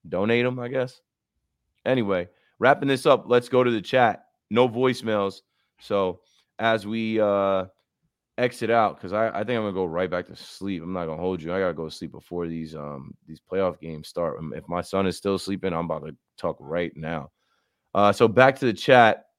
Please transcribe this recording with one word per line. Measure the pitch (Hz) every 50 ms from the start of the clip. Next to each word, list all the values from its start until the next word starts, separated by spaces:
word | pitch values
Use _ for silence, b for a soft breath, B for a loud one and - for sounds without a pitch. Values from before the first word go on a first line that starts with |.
| _ 80
Donate | 80 90 98 110 117 120 120
'em, | 127 127
I | 127 120
guess. | 120 135 131 127 131 - _ _ _ _ _ _ _ _ _ _ _ _ _ _ _ _ _ _
Anyway, | - 131 127 110 98 95 90 87 - _ _ _ _ _
wrapping | _ - 127 143 - 143
this | 139 135 127 -
up, | 151 135 110 -
let's | - 120 123 120 -
go | 131 127 127
to | 123
the | 117 110
chat. | 87 - - 131 123 110 - - _ _ _ _ _ _
No | 104 117 127
voicemails. | 123 110 120 131 131 123 - 117 113 107 104 98 98 98 - _ _ _ _ _ _ _ _
So | - - 104 101 98 92 90 _ _ _ _ _ _ _ _
as | - 110 113 113 107 98
we, | 104 110 113 113 110 110 107
uh, | 107 104 101 101 98 98 98 95 92 92 _ _ _ _ _ _ _ _ _ _ _ _ _
exit | - 123 123 120 - 120 107
out, | 117 117 110 98 - -
'cause | - 90 95
I, | 107 113 110
I | - 98 107
think | 110 123
I'm | 113 107
gonna | 104 92
go | 95 92
right | 85 80 87 95 87
back | 87 90 87
to | - -
sleep. | - - - - - 95 98 95 85
I'm | 80 90 92
not | 90 87
gonna | 80 78 82
hold | 87 92 92 85
you. | 78 82 90
I | 95
gotta | 95 90 80
go | 73 80
to | 78
sleep | - - 90 76
before | - 78 _ _ 87 87 85
these, | 82 82 82 80 78 80
um, | 76 73 73 73 69 69 - - _ _
these | - 80 78
playoff | _ _ 92 95 95 90 82 _
games | 76 82 80 76 78
start. | - - 87 87 80 - 65
Um, | 80 76 57
if | 78 73
my | - 87 87
son | 87 - - 95 98
is | 92 85
still | - - 101 98
sleeping, | 92 - 95 98 90 90 95 85
I'm | 85 85
about | 82 80 76 73
to | 78 69 _ _ _ _
talk | - - 85 78 _
right | 69 67 80 87 87 80 -
now. | - 78 78 85 78 71 - _ _ _ _ _ _ _ _ _ _ _ _ _
Uh, | 98 101 101
so | 98 - 120
back | 113 101 123 131 135 135 -
to | 139
the | 123 104
chat. | - - - 135 123 117 110 101 - _ _ _